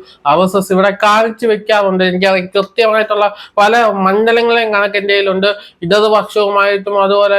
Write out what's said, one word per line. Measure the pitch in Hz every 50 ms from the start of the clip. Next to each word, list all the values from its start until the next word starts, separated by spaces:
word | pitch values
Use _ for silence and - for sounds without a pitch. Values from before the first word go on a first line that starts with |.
| 185 - - _ -
ആർ | 143 147 165 190
എസ് | 185 190 196
എസ് | 190 - 196
ഇവിടെ | 190 190 202 196 190 214
കാണിച്ചു | 208 208 220 226 226 220 220 240 226
വെക്കാറുണ്ട്. | 214 208 214 220 220 208 202 190 190 185 185 185
എനിക്കത് | 180 180 190 196 190 190 180 185 -
കൃത്യമായിട്ടുള്ള | 202 190 - _ - 226 220 214 220 214 214 214 208 208 202 202 - - - _ 208
പല | 208 208 226 240 233 214 196 196 190
മണ്ഡലങ്ങളെയും | 185 196 208 220 226 233 233 233 233 233 233 226 214 214
കണക്ക് | 202 202 202 202 202
എൻ്റെ | 196 202 202
കയ്യിലുണ്ട്. | 202 196 196 185 190 190 202 202 - - - _ _
ഇടതുപക്ഷവുമായിട്ടും | 175 170 196 208 214 220 214 208 196 208 - 214 208 202 202 202 196 202 202 196 190 202 202 202
അതുപോലെ | 196 196 202 202 202 202 202